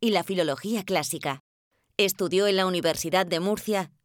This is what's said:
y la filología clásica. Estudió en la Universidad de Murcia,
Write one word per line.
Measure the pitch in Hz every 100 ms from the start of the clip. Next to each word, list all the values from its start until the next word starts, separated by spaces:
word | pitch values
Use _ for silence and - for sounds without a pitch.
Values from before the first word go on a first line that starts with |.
y | 233
la | 190
filología | 170 185 160 139 202 220
clásica. | 190 180 147 165 147 135 _ _ _ _ _ -
Estudió | 196 - 185 185 202
en | 190
la | 185
Universidad | 180 165 151 165 185
de | 180 165
Murcia, | 190 214 - 202 170 _